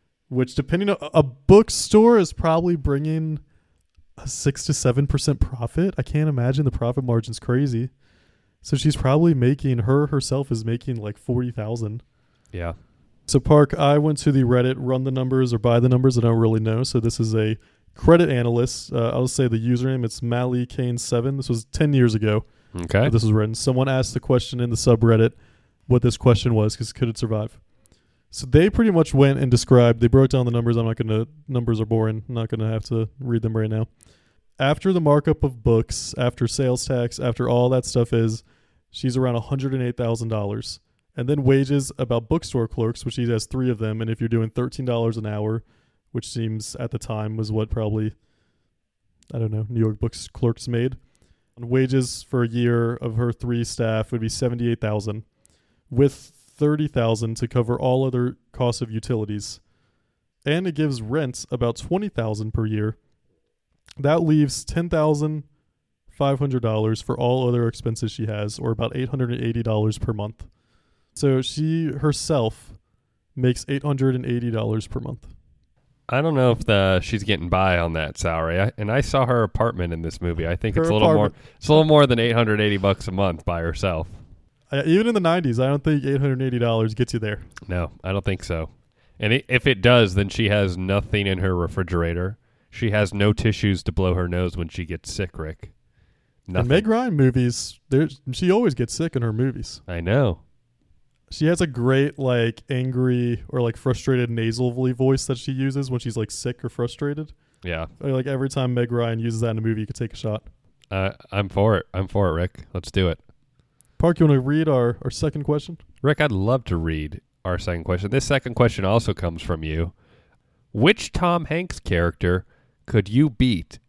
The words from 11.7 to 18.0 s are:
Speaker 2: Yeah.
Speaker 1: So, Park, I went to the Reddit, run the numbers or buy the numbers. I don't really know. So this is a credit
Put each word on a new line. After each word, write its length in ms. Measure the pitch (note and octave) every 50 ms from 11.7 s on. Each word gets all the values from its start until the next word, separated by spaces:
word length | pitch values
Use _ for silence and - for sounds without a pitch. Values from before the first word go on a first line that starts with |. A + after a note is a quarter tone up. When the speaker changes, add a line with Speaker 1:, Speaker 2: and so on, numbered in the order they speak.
| B2 A#2+ A2+ G#2+ G#2+ A#2+ - _ _ _ _ _ _ _ _ _
Speaker 2:
Yeah. 220 | - F2+ E2+ E2+ E2 - - _ _ _ _ _ _ _ _
Speaker 1:
So, 140 | - - C3+
Park, 340 | - - D#3 D3+ D3 C3+ -
I 240 | - D3+ C#3+ D3 D3+
went 200 | D3 D#3 D#3 C#3+
to 140 | - D3+ C#3+
the 120 | C3+ C3
Reddit, 320 | A#2+ B2 B2 B2 B2+ C3 B2+
run 260 | C3 B2 C3 B2+ C3
the 60 | C3+
numbers 420 | C3 C3 B2+ B2+ C3 C3 C3 B2 A#2+
or 60 | A2+
buy 220 | - B2 A#2 A#2+
the 80 | A#2+ B2+
numbers. 280 | B2+ B2 B2+ C3+ B2
I 40 | A#2+ A2+
don't 160 | A#2 A2+ A2+
really 220 | A2+ A2+ A2 A2
know. 240 | A2 A2 A2 A2+ C3
So 160 | C3 - B2+
this 180 | A2 A#2 A2+ -
is 160 | A#2 A2 A2
a 220 | A2+ A2 G#2+ G#2+ - _ _ _ _ _ _ _
credit 340 | -